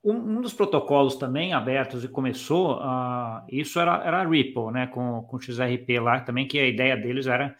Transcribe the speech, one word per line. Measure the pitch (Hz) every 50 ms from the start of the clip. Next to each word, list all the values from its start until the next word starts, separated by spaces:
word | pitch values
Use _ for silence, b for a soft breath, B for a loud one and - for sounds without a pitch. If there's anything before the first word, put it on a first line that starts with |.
| -
um, | 208 220
um | 240 226 214 220 240
dos | 247 220 -
protocolos | - 202 196 - 139 - - 143 139 139 131 127
também | - 139 127 127 147 170 185 170
abertos | 131 110 127 131 135 131 131 127 123 120
e |
começou, | 127 - 139 131 127 123 - - - 151 180 185 160 123 -
ah, | - 131 127 127 127 123 123 123 120 113 113 110 - -
isso | 127 139 151 151 - 175
era, | 170 170 175 175 -
era | 170 170 185
a | 185
Ripple, | 165 160 147 127 - - 123 113 110
né, | 120 127 127
com, | 127 127 123 123 123 120 113 117
com | - 131
o | 123
X | - 127 120 120
R | 127 123 123
P | 123 123 - 120 120
lá | 117 117 120 131
também, | 123 - 120 127 135
que | 135 151
a | 147 135
ideia | 127 113 113 127 135 131
deles | 107 107 120 123 139 131
era, | 131 123 123 143 139 b